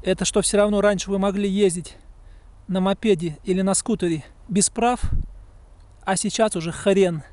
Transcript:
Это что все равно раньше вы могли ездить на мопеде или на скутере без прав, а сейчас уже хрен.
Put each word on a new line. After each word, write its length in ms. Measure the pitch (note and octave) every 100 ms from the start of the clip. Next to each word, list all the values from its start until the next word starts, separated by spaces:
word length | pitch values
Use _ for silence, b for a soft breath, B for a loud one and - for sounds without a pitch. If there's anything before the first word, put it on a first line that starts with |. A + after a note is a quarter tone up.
Это 220 | - F#3
что 180 | F3+ -
все 160 | F#3+ G#3
равно 220 | G#3 G#3
раньше 300 | G3+ G3 -
вы 80 | G3
могли 300 | G3 G3 G3+
ездить 480 | F#3+ G3+ E3+ - - - - b b b - -
на 140 | F#3
мопеде 580 | F#3 G3 A3 F#3 E3+ D3+
или 180 | - F#3
на 120 | F#3+
скутере 500 | F#3+ - A3 F3+ D#3+ - - -
без 200 | G3+ G3+
прав, 320 | - A#3 B3 - - - - - - - - - -
а 120 | - F#3+
сейчас 400 | G#3 - A3 F3+
уже 160 | E3
хрен. 500 | - - G3 F#3+ E3 -